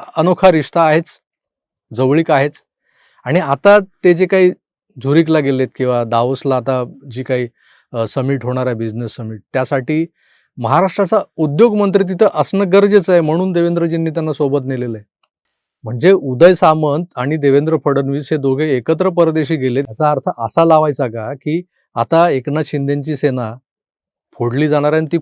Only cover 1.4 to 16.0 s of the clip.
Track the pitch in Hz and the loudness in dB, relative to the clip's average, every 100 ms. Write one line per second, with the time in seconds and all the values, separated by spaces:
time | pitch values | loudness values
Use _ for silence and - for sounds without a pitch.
1.4 | _ _ _ _ _ 110 131 151 165 147 | _ _ _ _ _ -2 2 2 2 0
2.4 | 143 139 _ _ _ _ _ _ 123 160 | 0 -4 _ _ _ _ _ _ -2 -2
3.4 | 156 139 202 208 196 _ 180 170 180 190 | 0 2 6 4 4 _ 2 2 2 2
4.4 | 185 - _ _ _ - 131 151 156 160 | 2 0 _ _ _ -10 0 2 4 2
5.4 | 139 131 127 - 127 120 117 117 123 135 | 0 -2 -2 -2 -2 -2 0 0 0 -2
6.4 | 139 131 120 131 123 - - 120 127 127 | -2 -2 -2 -4 -4 -10 -16 -14 -6 -4
7.4 | 120 - _ _ _ 123 113 - 127 139 | -4 -10 _ _ _ -6 -4 -4 -2 -4
8.4 | 123 127 127 117 113 110 117 - 110 107 | -4 -4 -4 -4 -6 -6 -10 -10 -12 -12
9.4 | _ 127 131 139 123 156 170 _ _ _ | _ -6 -2 -4 -2 -4 -4 _ _ _
10.4 | _ - 113 143 185 - 185 214 - - | _ -8 0 2 2 0 0 0 -2 -4
11.4 | 156 147 233 208 202 190 185 185 220 - | -2 2 2 4 0 0 -2 0 0 0
12.4 | 143 190 196 196 202 202 180 180 156 160 | -2 -2 2 4 4 2 4 2 2 0
13.4 | 185 170 170 170 165 165 165 156 160 147 | 0 0 0 0 -2 -2 -4 -4 -6 -2
14.4 | 143 139 131 131 123 110 101 _ _ _ | -2 -2 -4 -6 -6 -8 -14 _ _ _
15.4 | _ _ _ _ 113 117 | _ _ _ _ -10 0